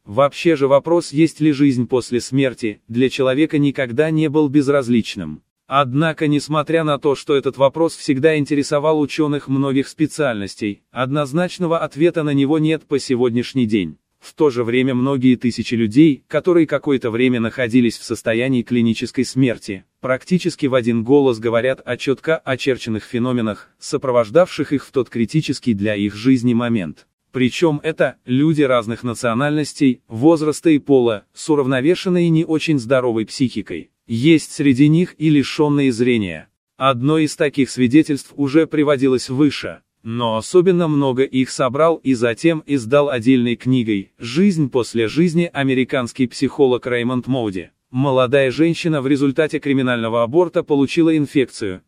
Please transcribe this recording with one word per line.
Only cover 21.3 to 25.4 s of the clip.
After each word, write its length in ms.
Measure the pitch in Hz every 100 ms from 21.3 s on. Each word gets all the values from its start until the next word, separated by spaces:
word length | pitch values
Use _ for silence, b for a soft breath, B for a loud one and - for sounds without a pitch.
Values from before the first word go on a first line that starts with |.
| 110
говорят 420 | 113 113 127 135 -
о 100 | 123
четко 400 | 139 123 - 160
очерченных 680 | - 131 143 117 117 107 -
феноменах, 640 | 120 123 123 110 98 - _
сопровождавших 920 | - 135 131 120 110 147 180 - 143
их 120 | 143 -
в 60 |
тот 180 | 135 117
критический 640 | 120 113 156